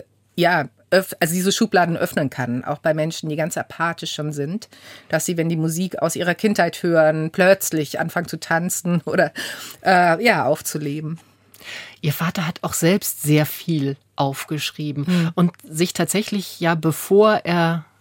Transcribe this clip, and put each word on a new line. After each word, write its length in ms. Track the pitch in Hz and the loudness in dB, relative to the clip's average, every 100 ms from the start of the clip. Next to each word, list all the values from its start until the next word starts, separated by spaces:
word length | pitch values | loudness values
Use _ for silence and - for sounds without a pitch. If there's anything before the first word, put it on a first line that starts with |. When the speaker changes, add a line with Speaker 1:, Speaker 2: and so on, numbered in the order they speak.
| - _ _ - | -20 _ _ 0
Speaker 1:
ja, 320 | 170 175 143 _ - | 2 2 -2 _ 0
öff-, 240 | 180 185 - | 2 2 -2
also 140 | 165 | -2
diese 180 | 180 185 | 0 0
Schubladen 460 | 202 220 196 175 165 | 2 4 4 4 2
öffnen 320 | 170 - 139 | -2 -2 -2
kann, 340 | - 123 123 | -2 -4 -4
auch 140 | - 147 | -4 -4
bei 160 | 165 | 0
Menschen, 380 | 156 156 - 160 | 0 -2 -4 -6
die 60 | 151 | -4
ganz 200 | 160 - | -4 -6
apathisch 560 | - - 165 165 165 | -8 -4 -6 -4 -8
schon 220 | - 151 | -6 -6
sind, 340 | 147 143 208 - - - - - | -6 -6 -6 -10 -20 -20 -20 -4
dass 160 | 160 | -4
sie, 140 | - 170 | -2 -2
wenn 100 | 165 | 0
die 80 | 165 | 0
Musik 460 | 160 160 185 - | -2 -2 -4 -2
aus 120 | 165 | -4
ihrer 200 | - 180 | -2 -2
Kindheit 480 | 170 214 208 170 - | 0 0 2 0 0
hören, 480 | 175 165 156 156 156 | 2 4 4 4 -2
plötzlich 680 | - 180 190 - 160 143 - | 2 4 4 2 -4 -4 -4
anfangen 280 | 165 180 170 | -4 -4 -6
zu 100 | 165 | -8
tanzen 600 | - 165 180 - 175 175 | -2 -2 0 -4 0 0
<laughs> 40 | - | 0
oder, 260 | 180 151 - - - - - | 2 2 0 -12 -12 -16 -4
äh, 400 | - 180 175 165 | 2 4 6 4
ja, 220 | 233 180 | 4 4
aufzuleben. 720 | 123 151 - 156 147 147 156 165 _ _ _ - - - - - | 2 0 -2 -6 -6 -6 -6 -10 _ _ _ -20 -18 -16 -16 -6
Speaker 2:
Ihr 100 | 156 | -4
Vater 340 | - 170 - 165 | -2 -2 -2 -4
hat 120 | - | -4
auch 100 | 160 | -6
selbst 480 | - 165 202 - - | 0 2 2 0 -4
sehr 240 | 147 151 151 | 2 4 4
viel 500 | - - 160 139 139 _ | -2 -2 -2 0 -4 _
aufgeschrieben 920 | - 139 135 - 151 - - 151 143 147 | -2 -2 -2 -6 -6 -6 -6 -8 -4 0
Speaker 1:
Hm. 240 | 180 165 170 | 0 0 2
Speaker 2:
und 160 | 175 - - | 0 0 -10
sich 280 | 156 175 | -2 -2
tatsächlich, 640 | - 170 196 214 208 - - | 0 -2 -2 -2 -4 -6 -2
ja, 140 | 170 | 0
bevor 640 | 170 160 151 - 196 214 214 | 2 0 0 2 6 6 4
er 420 | - 175 165 165 - _ | 0 2 2 0 -6 _